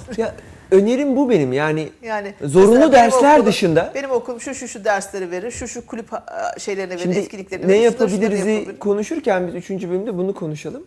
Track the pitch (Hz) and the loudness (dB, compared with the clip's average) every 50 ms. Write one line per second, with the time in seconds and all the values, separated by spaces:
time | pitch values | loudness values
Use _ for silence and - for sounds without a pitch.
0 | - - 233 196 226 208 - - - - - - - - 190 190 202 220 247 262 | -10 -8 -6 -6 -6 -6 -6 -12 -18 -20 -20 -20 -2 2 4 4 4 4 2 0
1 | 294 285 254 254 285 247 240 170 143 127 127 139 151 156 156 156 156 - - _ | 0 0 0 2 2 2 2 2 2 2 0 0 0 0 -2 -2 -4 -8 -10 _
2 | 240 226 220 208 202 196 202 - - 147 135 185 196 214 233 254 311 311 262 254 | -10 -8 -8 -6 -8 -10 -12 -10 -6 2 4 6 8 8 8 6 6 6 8 6
3 | 233 233 262 254 269 285 302 294 214 214 190 - 208 175 156 160 185 196 - 262 | 6 6 4 4 6 6 6 6 6 4 2 2 2 2 2 2 0 0 -2 -6
4 | 277 269 262 233 233 - 247 233 - 285 262 - 254 233 - 240 190 214 202 196 | -4 -2 -4 -4 -4 -6 -10 -10 -10 -10 -10 -10 -12 -12 -12 -6 -2 -2 0 0
5 | 190 - - 196 185 175 175 180 190 247 226 - - 226 - 240 233 - - 226 | -2 -6 -8 -8 -8 -6 -6 -8 -8 -8 -10 -10 -12 -12 -12 -14 -14 -12 -12 -12
6 | 226 - 233 - - - - - - - - - - 220 202 190 190 180 185 175 | -12 -12 -12 -14 -12 -12 -10 -8 -8 -8 -8 -8 -8 -8 -6 -6 -6 -8 -8 -6
7 | 180 180 180 208 190 - - 196 190 - 185 180 - 180 190 214 233 233 226 - | -4 -2 -2 -2 -4 -6 -8 -14 -14 -12 -10 -4 0 2 4 4 4 4 2 2
8 | 233 190 180 185 208 214 202 202 185 214 214 214 208 - 196 - - 208 202 202 | 0 -2 0 0 0 0 0 0 0 -2 -2 -2 -4 -8 -10 -6 -4 -2 -2 -2
9 | 214 - 330 330 - - 196 185 180 175 165 175 170 - 196 185 196 170 180 185 | -2 -4 -6 -4 -2 -2 0 0 -2 -4 -8 -10 -10 -10 -10 -8 -6 -6 -6 -6
10 | 202 247 202 175 180 190 196 - 185 156 151 147 - 156 214 277 370 | -6 -6 -6 -4 -4 -6 -6 -6 -8 -10 -10 -10 -10 -12 -14 -14 -16